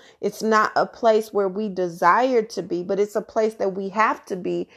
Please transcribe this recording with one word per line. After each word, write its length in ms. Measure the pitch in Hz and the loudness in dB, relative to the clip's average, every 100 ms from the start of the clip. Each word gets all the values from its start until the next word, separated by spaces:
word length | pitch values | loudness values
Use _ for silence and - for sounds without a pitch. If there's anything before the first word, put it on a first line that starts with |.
| - _ | -20 _
It's 220 | 202 - | -8 -4
not 300 | 220 214 214 | 2 2 2
a 120 | - 180 | 0 -2
place 460 | - 233 220 220 | 2 2 2 2
where 160 | 202 196 | -2 -2
we 200 | 185 214 | -2 -6
desire 760 | 185 180 170 175 202 262 247 | -2 -4 2 4 4 4 2
to 200 | 220 - | 0 -6
be, 200 | 175 175 | -6 -6
but 160 | 180 196 | -2 -2
it's 160 | 208 | 0
a 80 | 220 | -2
place 320 | 208 233 220 | -4 -2 -2
that 200 | 220 196 | 0 -4
we 160 | 185 196 | -2 -4
have 340 | 196 220 302 - | 0 0 0 -6
to 100 | 185 | -8
be 320 | 180 175 185 | -4 -4 -6